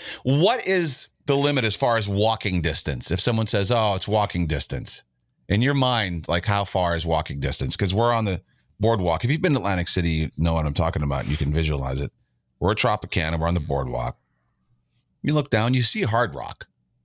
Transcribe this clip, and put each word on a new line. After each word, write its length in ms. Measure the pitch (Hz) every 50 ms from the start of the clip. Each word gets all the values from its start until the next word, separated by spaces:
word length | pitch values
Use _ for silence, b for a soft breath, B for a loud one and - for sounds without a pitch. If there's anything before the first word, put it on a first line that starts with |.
| B B B B B
What 420 | 123 135 147 165 208 254 277 - 180
is 420 | 190 185 170 151 131 - - - _ _ - -
the 100 | 139 139
limit 260 | 143 147 147 135 113
as 120 | 110 -
far 200 | - 139 123 117 113
as 100 | 104 101
walking 520 | 101 101 104 110 110 107 - 104 90 87
distance? 500 | 78 78 78 - - 78 69 62 - -
If 80 | 82 87
someone 260 | - 127 113 113 110 -
says, 240 | - 101 98 92
"Oh, 220 | 123 117 110 104 98
it's 120 | 95 - -
walking 400 | 104 107 104 98 - 90 87 76
distance," 560 | 78 71 - - 71 64 55 - - - - _ _ _ _ _ _ _ _ -
in 140 | 98 104
your 140 | 123 139 143
mind, 520 | 139 131 127 123 117 104 92 87 82 76 -
like, 180 | 82 87 -
how 180 | - 101 101 98
far 320 | - - 95 90 87 85
is 100 | 82 78
walking 340 | 82 82 78 78 - 69 69
distance? 360 | 69 69 64 - 131 - - -
'Cause 160 | 101 92 92
we're 200 | 104 117 120 120
on 120 | 113 110
the 160 | 101 92 87 - _ _ _ _ _ _ -
boardwalk. 440 | 101 113 113 101 90 85 82 80 -
If 80 | 120
you've 100 | 151 160
been 120 | 190 185 143
to 60 | 120
Atlantic 280 | 90 101 95 90 87 -
City, 220 | - 92 85 85
you 220 | 80 78 78 - - -
know 160 | 82 85 82
what 120 | 82 78
I'm 80 | 76 71
talking 300 | - 82 80 - 78 76
about. 240 | 71 69 67 50 50
You 100 | 73 -
can 160 | 71 71 73
visualize 480 | 82 80 76 76 69 65 65 65 67
it. 100 | 69 - _ _ _ _ _ _ _ _ _ -
We're 120 | 85 92
at 60 | 110 -
Tropicana. 640 | - 120 107 - - 87 - 92 80 78 82 78
We're 80 | 82 85
on 60 | 87
the 60 | 85
boardwalk. 580 | 73 - 71 69 65 62 60 60 60 60 - _ _ _ _ _ _ _ _ _ _ _ _ _ _ _ _ _ _ _ _ _
You 120 | - 143 151
look 160 | 151 135 -
down, 220 | - 107 110 120 127
you 80 | 127 117
see 180 | - - 214
Hard 320 | 190 113 110 117 123 95 69
Rock. 320 | 65 57 - - - - _ _ _ _ _ _ _ _